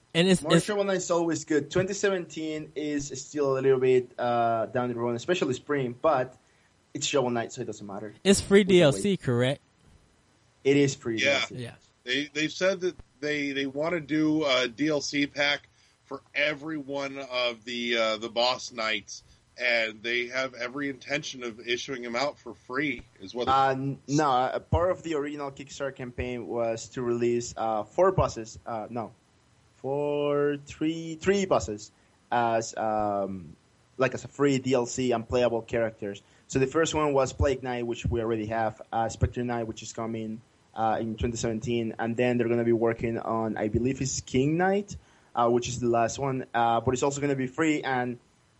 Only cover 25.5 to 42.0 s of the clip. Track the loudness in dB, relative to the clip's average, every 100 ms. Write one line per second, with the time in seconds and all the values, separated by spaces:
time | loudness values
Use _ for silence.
25.5 | -10 -16 -8 -8 -6 -10 -8 -6 -6 -4
26.5 | -2 -2 -2 -6 -6 -2 2 2 2 -2
27.5 | -4 -2 -2 -2 4 4 4 0 -2 -12
28.5 | -14 -10 -8 -6 -8 -8 -12 _ _ _
29.5 | _ _ _ -6 -2 -2 0 0 2 2
30.5 | 0 -8 -4 -2 -2 -8 -2 2 2 4
31.5 | 2 2 -8 -12 _ _ _ _ 2 2
32.5 | 2 0 -4 -2 0 0 0 -4 -6 -12
33.5 | -20 _ _ _ -2 0 0 -10 0 2
34.5 | 2 2 2 0 -2 0 0 2 2 2
35.5 | 0 -2 -2 -2 -4 -10 -10 -16 _ _
36.5 | 0 2 2 2 2 2 2 0 0 0
37.5 | 0 -2 -4 -4 -4 -2 -2 0 -2 -2
38.5 | -2 -2 -4 -6 -2 -2 0 -2 -2 -4
39.5 | -4 -6 -8 -12 -8 -6 -6 -6 -10 -14
40.5 | _ _ -2 0 0 -2 -2 -4 -2 -2
41.5 | -2 -2 -2 -2 -4